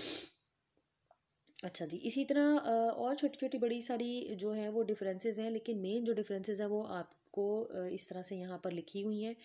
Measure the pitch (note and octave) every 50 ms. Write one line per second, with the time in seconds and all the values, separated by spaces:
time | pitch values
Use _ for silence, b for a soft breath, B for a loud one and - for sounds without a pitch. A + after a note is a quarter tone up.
0 | B B B B B B B B B _ _ _ _ _ _ _ _ _ _ _
1 | _ _ _ _ _ _ _ _ _ _ _ - - F3+ - - E3+ D3+ E3+ -
2 | - A#3 A3+ C4+ C#4 C#4 C#4 C#4+ D4 D4 D4 C#4+ - - A3+ A3+ A3+ A3+ - -
3 | A#3 B3 C#4+ D4 D4 C#4 C#4+ - C4 C4 C4+ B3 A#3+ A#3 A#3 A#3+ A#3 - B3 A3+
4 | A#3+ A#3+ B3 B3 - - G#3+ F3+ G3 G#3+ G#3+ G#3+ G#3+ G#3+ G#3+ A3+ A3+ G3 G#3+ G3+
5 | G3 G3 F#3 F#3 A3 A3+ G#3+ G#3 A3 A3+ A3+ A3 A3 - A3+ G3+ F#3 F#3 G#3 A#3+
6 | A#3+ A3+ A3 G3+ G#3 - G3+ F#3+ F#3+ A3 G#3 F#3+ G#3 G3+ G#3 G#3 G#3+ G#3+ F#3+ F3
7 | E3+ - - _ _ _ - G3+ G3+ G3+ G#3 A3 A3+ - - F#3 F3+ F#3 - G3
8 | - - F#3 F#3 F3+ F3+ G3 F#3 F3+ F#3 F3+ F3 - F#3 F3 E3+ E3 - - G3
9 | G3 G#3+ G#3+ G#3 G#3+ A3+ A#3 A#3 B